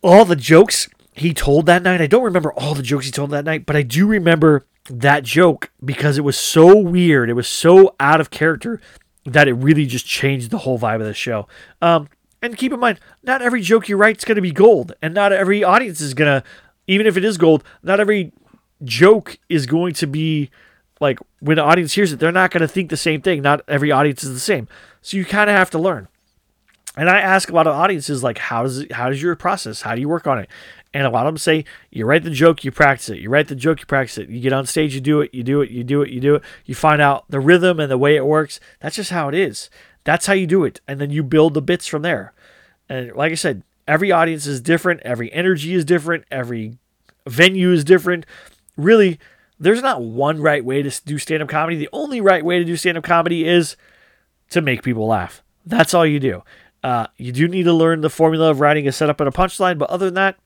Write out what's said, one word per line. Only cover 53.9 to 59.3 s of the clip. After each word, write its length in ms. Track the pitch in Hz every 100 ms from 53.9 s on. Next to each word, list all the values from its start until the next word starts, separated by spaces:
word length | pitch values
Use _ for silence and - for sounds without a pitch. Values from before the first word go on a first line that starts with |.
| _ _ _ _ _ _
to 120 | 160
make 220 | 147 123
people 240 | - 113 110
laugh. 340 | 110 87 - _ _ -
That's 280 | 233 160
all 120 | 175 160
you 140 | 147
do. 240 | 131 90 _ _ _ _
Uh, 240 | 131 123 110 _
you 140 | 123
do 160 | 123 165
need 160 | 185
to 100 | 175
learn 280 | 165 165 165
the 80 | 156
formula 400 | - 160 160 160
of 100 | 143
writing 280 | 147 151 139
a 40 |
setup 300 | 131 151 147
and 80 |
a 20 | 143